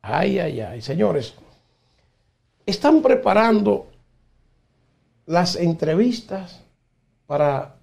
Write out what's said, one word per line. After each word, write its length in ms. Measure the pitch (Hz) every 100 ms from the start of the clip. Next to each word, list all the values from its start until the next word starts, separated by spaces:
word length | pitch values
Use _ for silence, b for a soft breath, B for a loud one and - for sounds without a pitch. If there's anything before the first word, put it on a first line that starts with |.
Ay, 380 | 101 135 190 196
ay, 220 | 170 127
ay, 200 | 101 120
señores. 520 | 120 156 208 160 113 - - _ _ _ _ _ _ _ _ _ _ _ -
Están 360 | 190 285 320
preparando 880 | 262 - - 202 226 220 208 202 - _ _ _ _ _ _ _ _ _ _ _ _ _ -
las 320 | 170 180 -
entrevistas 1040 | 170 165 151 160 247 233 - 196 185 - _ _ _ _ _ _ _
para 480 | 147 147 135 - -